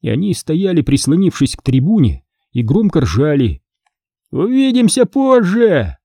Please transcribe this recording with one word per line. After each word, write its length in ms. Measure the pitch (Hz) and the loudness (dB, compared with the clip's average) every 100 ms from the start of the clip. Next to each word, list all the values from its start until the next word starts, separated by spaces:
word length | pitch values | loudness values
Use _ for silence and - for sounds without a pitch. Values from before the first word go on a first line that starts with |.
И 80 | 143 | -4
они 240 | 113 196 | -4 -4
стояли, 480 | 175 - 160 196 175 | -6 -4 -2 0 -2
прислонившись 720 | - 139 - 165 190 - 131 | 0 -2 0 0 0 0 -4
к 60 | - | -2
трибуне, 600 | - 131 143 220 120 69 _ _ _ | -2 0 2 2 2 -2 _ _ _
и 100 | 123 | -6
громко 400 | 113 165 214 160 | -2 0 2 0
ржали. 640 | 117 92 147 143 120 69 _ _ _ _ _ _ _ | 0 0 0 0 0 -4 _ _ _ _ _ _ _
Увидимся 760 | - 196 262 269 247 233 254 | -6 -2 0 2 2 2 2
позже! 920 | 220 277 269 254 185 214 226 160 98 67 | 0 0 2 2 2 0 2 2 -2 -8